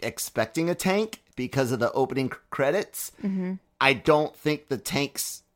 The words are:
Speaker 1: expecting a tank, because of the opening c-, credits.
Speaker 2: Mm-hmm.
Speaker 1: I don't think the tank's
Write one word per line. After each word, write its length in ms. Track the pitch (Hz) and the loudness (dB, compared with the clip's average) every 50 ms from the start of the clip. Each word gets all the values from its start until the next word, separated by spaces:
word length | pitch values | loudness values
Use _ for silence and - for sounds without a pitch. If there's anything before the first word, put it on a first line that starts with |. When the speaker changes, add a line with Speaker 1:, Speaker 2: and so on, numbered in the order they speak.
Speaker 1:
expecting 680 | - 117 - - - - - 117 110 - - 160 165 175 | -8 -8 -6 -6 -8 -4 -2 -2 -2 0 0 0 0 0
a 60 | 175 | 0
tank, 460 | 175 - 190 190 208 220 220 - - _ _ _ | 0 0 0 2 2 0 -2 -6 -14 _ _ _
because 360 | - 127 120 - 139 135 113 | -6 -6 -2 0 0 2 2
of 80 | 135 110 | 2 2
the 120 | 117 113 - | 0 2 2
opening 380 | 135 131 127 127 135 131 123 | 2 0 2 0 -2 -2 -2
c-, 60 | - - - _ | -4 -8 -12 _
credits. 640 | - - 139 139 165 202 - - - - - - - - - | -4 0 0 2 2 0 -2 -4 -8 -10 -12 -12 -12 -6 -4
Speaker 2:
Mm-hmm. 300 | 196 190 190 180 185 190 185 - _ _ _ | -4 -2 -2 -2 -4 -6 -8 -10 _ _ _
Speaker 1:
I 120 | 127 135 139 | 4 4 4
don't 420 | 104 - - 151 151 151 - - | 4 4 4 4 4 2 0 -4
think 320 | - - 151 151 147 - _ | -4 -2 -2 -2 -2 -2 _
the 100 | 135 110 | -6 -6
tank's 640 | - - - 139 143 135 - - - - - - - _ _ | -4 -4 -2 -2 -2 -2 -4 -6 -8 -8 -8 -12 -18 _ _